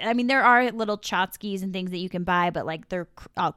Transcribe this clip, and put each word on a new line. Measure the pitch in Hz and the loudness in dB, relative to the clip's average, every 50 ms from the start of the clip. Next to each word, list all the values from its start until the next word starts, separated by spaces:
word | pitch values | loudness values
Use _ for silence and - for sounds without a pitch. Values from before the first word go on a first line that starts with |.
| - | -2
I | 220 233 | -2 0
mean, | 247 240 | 0 2
there | 240 269 269 214 | 2 4 4 6
are | 240 247 240 254 247 | 6 6 6 6 4
little | 220 226 226 208 208 208 | 0 -2 -4 -4 -4 -4
tchotchkes | - - 214 180 185 190 - - - 208 196 190 185 | -4 -4 -2 0 0 -2 -4 -8 -8 -8 -6 -6 -6
and | 190 185 | -6 -6
things | 190 185 185 180 | -4 -6 -4 -6
that | 175 | -6
you | 180 185 | -6 -6
can | - 175 175 | -6 -4 -2
buy, | 185 180 180 175 175 | 0 2 2 2 2
but, | 165 165 107 | 0 -2 -4
like, | 135 160 165 - - | -6 -8 -10 -8 -8
they're | - 180 170 | -6 -6 -6
cr-, | - _ - - - - - | -8 _ -20 -20 -12 -6 -2
all | 185 160 - | -2 -2 -2